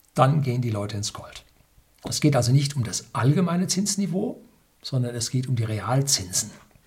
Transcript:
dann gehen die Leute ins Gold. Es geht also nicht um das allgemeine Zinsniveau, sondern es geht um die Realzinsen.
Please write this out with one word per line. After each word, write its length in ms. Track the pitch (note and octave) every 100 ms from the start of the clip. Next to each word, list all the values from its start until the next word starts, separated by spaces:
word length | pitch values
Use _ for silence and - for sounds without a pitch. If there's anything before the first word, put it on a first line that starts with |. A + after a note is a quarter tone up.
| _
dann 300 | - C3+ D3+
gehen 180 | C3 A#2+
die 80 | A#2+
Leute 260 | G#2 G2+ G#2
ins 160 | G#2
Gold. 320 | - - - - _ _ _ _ _ -
Es 140 | -
geht 160 | D3+ C3
also 160 | A#2
nicht 240 | C3+ C#3 C#3
um 80 | G#2+
das 220 | - -
allgemeine 560 | A#2+ A#2+ E3+ F3 F3 F#3
Zinsniveau, 720 | - G3+ - F#3 F3+ A#3+ - - _ _ _
sondern 320 | - C3 A#2+
es 160 | A#2+ -
geht 180 | B2+ B2+
um 100 | A#2
die 80 | G#2+
Realzinsen. 880 | G#2 G#2+ C3+ C#3 - F2+ - G#2+ - - _